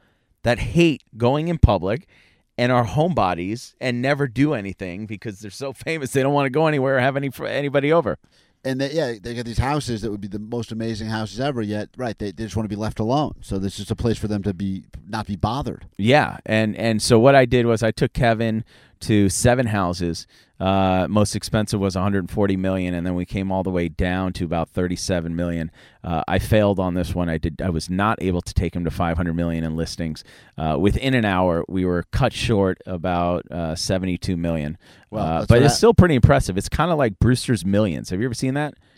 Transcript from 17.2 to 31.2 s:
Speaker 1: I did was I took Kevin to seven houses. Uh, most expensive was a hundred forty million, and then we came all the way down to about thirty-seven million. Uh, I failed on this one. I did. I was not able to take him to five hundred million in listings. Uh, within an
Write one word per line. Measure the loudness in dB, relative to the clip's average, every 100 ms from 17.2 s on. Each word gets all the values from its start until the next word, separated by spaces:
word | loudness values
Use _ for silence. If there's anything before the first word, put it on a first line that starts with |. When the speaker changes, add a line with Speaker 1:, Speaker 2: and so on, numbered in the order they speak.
| 8 8
Speaker 1:
I | 6
did | 4 2
was | 2
I | 0
took | 0 -2
Kevin | 2 2 2 0 -2 -6 -16 _ _
to | 2 4 4
seven | 4 4 4 2
houses. | 0 -2 -2 -4 -4 -10 _ _ -4
Uh, | 0 2 2 2 2
most | 2 2 -2
expensive | -2 -2 0 0
was | -2 0
a |
hundred | 0 0 -2
forty | -2 0 0
million, | 0 -2 -2
and | -4 -4
then |
we | -4 -4
came | -4 -2
all | -2
the | -2
way | -2 -2
down | -2 -2 -2 -4
to | -4 -4
about | -4 -4
thirty-seven | -2 -2 -2 -2 -2 -2 -4
million. | -4 -4 -6 -12 -20 _
Uh, | -4 -4 0
I | -2
failed | 2 4 4 2
on | 0
this | -2 -2
one. | -2 -2
I | -2
did. | -4 -4
I | -4
was | -2 -2
not | -2 0 0
able | -2 -2
to | -2
take | -2 -2
him | -2 -4
to |
five | -2 -2 0
hundred | -2
million | -2 -2 -2 -4
in | -4
listings. | -6 -6 -8 -8 -14 -20 -18 -6
Uh, | -2 2
within | 2 2 0
an | 0